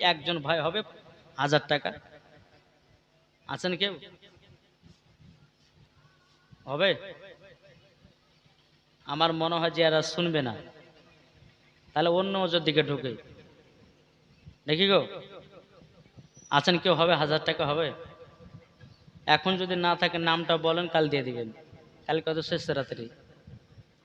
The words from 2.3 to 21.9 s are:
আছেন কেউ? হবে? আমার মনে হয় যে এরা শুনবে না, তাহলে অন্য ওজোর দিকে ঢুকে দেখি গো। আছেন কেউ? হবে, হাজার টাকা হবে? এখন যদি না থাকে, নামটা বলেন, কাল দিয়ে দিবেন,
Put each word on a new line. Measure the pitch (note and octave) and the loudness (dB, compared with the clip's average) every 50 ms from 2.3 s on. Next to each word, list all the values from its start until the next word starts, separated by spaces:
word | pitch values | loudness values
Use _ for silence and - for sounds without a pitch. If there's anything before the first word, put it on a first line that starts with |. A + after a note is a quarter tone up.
| - D3 - _ _ _ _ _ _ _ _ _ _ _ _ _ _ _ _ _ _ _ _ - | -20 -20 -20 _ _ _ _ _ _ _ _ _ _ _ _ _ _ _ _ _ _ _ _ -12
আছেন | C3+ C3 - F3+ F3+ | -10 -6 -4 -4 -2
কেউ? | D#3+ G3 G3+ F#3 D3 G3 G3 - - - - - - _ _ - _ _ _ _ _ _ - - _ _ _ _ _ - - - _ _ _ _ _ _ _ _ _ - _ _ _ _ _ _ _ _ _ _ _ _ _ - _ - | -2 -2 -4 -4 -8 -16 -20 -20 -20 -20 -20 -20 -20 _ _ -20 _ _ _ _ _ _ -20 -20 _ _ _ _ _ -20 -20 -20 _ _ _ _ _ _ _ _ _ -20 _ _ _ _ _ _ _ _ _ _ _ _ _ -20 _ -10
হবে? | C3+ C3+ D3 F#3 G3 D#3+ - G3 G3 - - - G3 F3 _ F#3+ G3 F3 _ _ G3 F3 - D3 D3 _ _ _ - _ _ _ _ _ _ _ _ _ _ _ _ _ _ _ _ _ _ _ | -8 -2 2 2 2 2 0 -4 -16 -18 -18 -20 -20 -20 _ -20 -20 -20 _ _ -20 -20 -20 _ _ _ _ _ -20 _ _ _ _ _ _ _ _ _ _ _ _ _ _ _ _ _ _ _
আমার | - C#3+ D3+ D#3+ E3 | -8 0 2 2 2
মনে | E3 D#3+ D#3+ E3 E3+ | 2 0 0 0 0
হয় | E3 E3 E3+ | 0 0 0
যে | D#3 D#3 | 2 2
এরা | E3 D#3+ D#3 D#3 | 2 4 4 2
শুনবে | D3+ - - - F3 E3+ D#3+ D3+ | 0 0 -2 -2 -2 0 0 0
না, | C3 A#2+ G#2+ - - - - - - - - - - - - _ _ _ _ _ - - _ _ _ _ _ _ _ - - | -2 -2 -6 -8 -14 -18 -20 -20 -20 -20 -20 -20 -20 -20 -20 _ _ _ _ _ -20 -20 _ _ _ _ _ _ _ -6 -2
তাহলে | D3 D#3+ E3+ | 0 2 2
অন্য | E3+ F3+ F#3+ G3 G3 F#3+ | 2 2 0 0 0 -2
ওজোর | F#3+ F3 E3 E3+ | -2 0 0 0
দিকে | D#3+ D#3+ D3 D3+ | 0 2 2 2
ঢুকে | D3+ C#3 C#3+ C3+ A#2+ C3 A2+ G#2+ - - - - - - - - - - _ _ - - _ _ _ _ _ _ _ _ _ _ - - - _ _ | 2 2 -2 -4 -4 -6 -8 -8 -14 -20 -20 -20 -20 -20 -20 -20 -20 -20 _ _ -20 -20 _ _ _ _ _ _ _ _ _ _ -20 -20 -20 _ _
দেখি | C#3+ D3+ D#3+ G3 G3 | -2 0 2 4 4
গো। | G3+ F3 B2+ - - - - - - - - - - - - _ - - - - - - - - _ - - - _ - - - | 4 4 2 0 -8 -14 -14 -16 -20 -20 -20 -20 -20 -20 -20 _ -20 -20 -20 -20 -20 -20 -20 -20 _ -20 -20 -20 _ -20 -6 2
আছেন | C#3 C#3+ - - F3+ E3 | 2 4 4 4 2 4
কেউ? | - F#3+ E3+ | 4 2 4
হবে, | D3 E3 F3 F3 | 4 6 4 4
হাজার | D3 D#3 D3 D3+ D#3 D3+ | 4 2 2 2 0 0
টাকা | E3+ D#3+ D#3 E3 | 0 0 0 0
হবে? | C#3 D3 D#3 E3 C#3 - - - - - - - - - - - - - - - _ _ _ - - - _ _ - _ - - | 0 0 0 0 -2 -4 -8 -14 -18 -18 -20 -20 -20 -20 -20 -20 -20 -20 -20 -20 _ _ _ -20 -20 -20 _ _ -20 _ -10 0
এখন | - D3+ D3+ - F#3 F#3+ | 2 2 2 2 0 0
যদি | F3+ F#3 F3+ F#3 | 0 -2 -2 -2
না | F3+ F3 F3 F3 | 0 2 2 2
থাকে, | E3+ F3+ E3+ F3 E3+ | 2 0 0 0 0
নামটা | E3 E3 E3 E3+ E3+ D#3 E3+ | 0 2 0 0 2 0 0
বলেন, | D#3+ D3+ E3 E3 F3 F3 E3+ | 2 2 0 0 0 -2 0
কাল | - D#3+ D#3+ D3 | 2 2 2 2
দিয়ে | C#3+ C#3 | 0 -2
দিবেন, | B2+ B2+ B2 A#2+ A#2 A2 A2 - - - - - - - | -4 -4 -6 -6 -8 -10 -10 -16 -20 -20 -20 -20 -20 -20